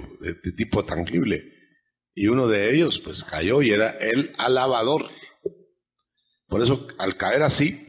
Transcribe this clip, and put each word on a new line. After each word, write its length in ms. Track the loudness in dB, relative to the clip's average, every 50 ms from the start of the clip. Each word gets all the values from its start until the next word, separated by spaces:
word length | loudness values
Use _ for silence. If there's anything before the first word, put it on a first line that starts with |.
| -10 -16 -18 -14
de, 140 | -12 -12 -10 -8
de 100 | -8 -8 -6
tipo 300 | -6 -4 -2 -2 -2 0
tangible. 600 | 0 0 -2 -2 -2 0 0 2 2 0 -2 -4 -10 -20 _ _ _ _ _ _ _ _ _ _ _ -6
Y 120 | -2 0 2
uno 200 | 2 4 4 2
de 260 | 2 2 2 2 4
ellos, 260 | 4 2 2 0 -4
pues, 240 | -6 -8 -10 -10 -10
cayó 380 | -8 -6 -2 0 2 2 4
y 80 | 4 4
era 220 | 4 4 2 0
el 420 | -2 -4 -4 -2 0 -2 -2 -4 -4 -4
alabador. 680 | 0 2 2 2 2 2 0 0 0 0 0 -2 -4 -6 -14 -20 -20 -20 _ _ -12 -12 -12 -14 _ _ _ _ _ _ _ _ _ _ _ _ _ _ _ _ _ -4
Por 140 | -2 0
eso, 260 | 0 0 0 -2 -4 -10 -12 -8
al 200 | -6 -6 -4 -4
caer 260 | -2 0 0 2 2
así, 420 | 0 0 0 0 -2 -2 -6 -6